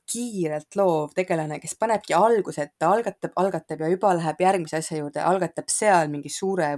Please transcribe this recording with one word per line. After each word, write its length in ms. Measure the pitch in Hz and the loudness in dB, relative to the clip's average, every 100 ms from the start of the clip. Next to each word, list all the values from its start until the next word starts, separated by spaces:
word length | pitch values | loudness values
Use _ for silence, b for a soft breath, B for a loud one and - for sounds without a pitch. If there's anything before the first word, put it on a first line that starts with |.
| - | -8
kiirelt 720 | 233 240 196 160 151 - 196 | -8 -6 -4 -2 -4 -4 0
loov 320 | 190 160 151 | 2 2 0
tegelane, 460 | - 185 165 151 151 | -4 -2 -2 -2 -6
kes 160 | - | -10
panebki 400 | - 226 208 - | -4 0 0 2
alguse, 540 | 160 220 226 - 156 147 | 2 4 4 0 -6 -8
et 80 | _ | _
ta 140 | 160 | 2
algatab, 400 | 214 220 - 165 | 2 0 -6 -6
algatab 480 | - 190 170 - 156 | -2 -2 -2 -6 -4
ja 80 | 160 | -2
juba 240 | 185 202 | 2 2
läheb 320 | 175 165 147 185 | 2 0 2 2
järgmise 320 | 196 151 160 | 2 -2 -6
asja 240 | - 160 | -4 -6
juurde, 180 | 147 147 | -6 -2
algatab 480 | 156 190 175 - - | 0 0 -2 -6 -4
seal 380 | - 214 180 151 | 0 4 4 2
mingi 220 | 147 147 | -4 -8
suure 400 | - 190 190 151 | -6 -4 0 0